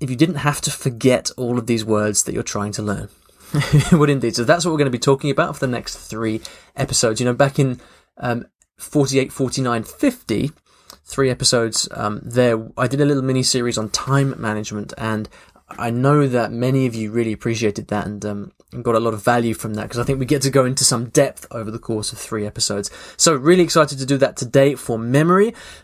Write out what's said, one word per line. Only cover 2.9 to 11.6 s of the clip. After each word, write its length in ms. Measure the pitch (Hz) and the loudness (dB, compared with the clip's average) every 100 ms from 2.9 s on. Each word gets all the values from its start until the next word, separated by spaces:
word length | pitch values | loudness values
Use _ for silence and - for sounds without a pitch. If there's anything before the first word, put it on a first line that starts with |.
| 101 104 _ _ _ - | -4 -8 _ _ _ -4
<laughs> 0 | |
It 400 | 151 - 147 - | -2 4 4 6
would 160 | 170 147 | 6 6
indeed. 260 | 135 120 120 | 4 0 0
So 80 | |
that's 220 | 120 170 175 | 2 2 2
what 80 | |
we're 40 | 156 | 0
gonna 120 | 139 | 0
be 100 | 123 | 2
talking 320 | - 139 147 | 2 2 2
about 240 | 135 170 - | 0 -2 -2
for 100 | 131 | -4
the 60 | |
next 240 | 120 - - | -4 -8 -14
three 460 | - 110 113 110 - - _ - | -12 -4 -4 -4 -8 -20 _ -6
episodes. 460 | 127 120 117 107 | -4 0 0 0
You 40 | 123 | -2
know, 80 | |
back 260 | 123 139 - | 2 2 2
in, 200 | 135 123 - _ _ - | 0 -2 -12 _ _ -8
um, 280 | 127 120 - _ _ _ | -4 -4 -8 _ _ _
forty-eight, 540 | - 151 135 135 131 | -2 0 2 2 0
forty-nine, 520 | - 127 135 127 117 | -2 -4 -2 -2 -2
fifty, 680 | 104 - 285 247 - 104 147 - _ _ _ - _ | -6 0 0 0 -4 -2 -2 -6 _ _ _ -20 _
three 240 | - 135 | 0 0
episodes, 580 | 120 131 123 | 2 2 2